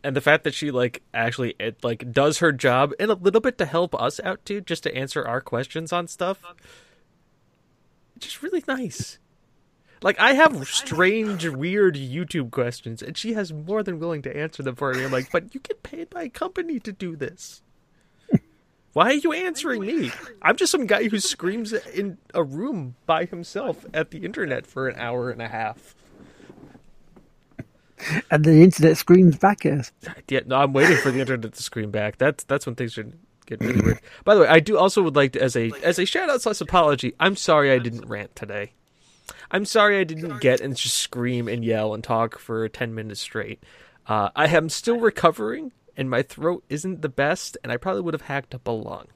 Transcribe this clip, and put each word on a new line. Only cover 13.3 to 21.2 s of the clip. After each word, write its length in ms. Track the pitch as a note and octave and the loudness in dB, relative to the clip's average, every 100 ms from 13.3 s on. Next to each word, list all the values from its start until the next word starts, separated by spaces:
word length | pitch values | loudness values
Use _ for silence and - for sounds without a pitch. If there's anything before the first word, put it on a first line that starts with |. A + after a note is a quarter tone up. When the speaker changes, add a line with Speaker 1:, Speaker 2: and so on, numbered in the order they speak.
Speaker 1:
has 200 | A3 F#3 | -4 -6
more 300 | D3+ D#3 G#3+ | -8 -6 -4
than 160 | G3 E3 | -4 -6
willing 240 | E3 D#3+ | -6 -6
to 140 | C#3 C#3+ | -8 -8
answer 260 | D#3 - | -8 -6
them 140 | C3+ B2 | -8 -4
for 180 | C#3+ | -4
me. 80 | B2+ | -2
I'm 60 | C3+ | -2
like, 220 | C3 C3 | -4 -2
"But 200 | F3 - | -4 -4
you 60 | C4+ | -18
get 240 | - A4 | -14 -14
paid 280 | - E4 E4+ | -12 -14 -12
by 120 | F4+ | -10
a 40 | D#4 | -12
company 500 | - F#4 F#4 E4+ C#4 | -8 -8 -6 -6 -8
to 140 | A3 | -10
do 240 | G3 F#3 D#3+ | -10 -12 -8
this. 440 | C3+ - - - _ _ _ _ _ _ _ - _ _ _ _ _ | -10 -12 -20 -20 _ _ _ _ _ _ _ 0 _ _ _ _ _
Why 140 | - G3 | 2 2
are 40 | |
you 180 | D4 E4 | 4 0
answering 480 | D#4 F#4 D#4+ E4 A#3+ | -2 -4 -6 -4 -4
me? 280 | G3 D#4+ D3 - - - | -4 -4 -4 -6 -16 -2
I'm 120 | - | 2
just 160 | G#3+ F4+ | 2 2
some 160 | - A3+ | 0 2
guy 220 | G3+ A3+ | 0 0
who 100 | |
screams 540 | G#3+ | -2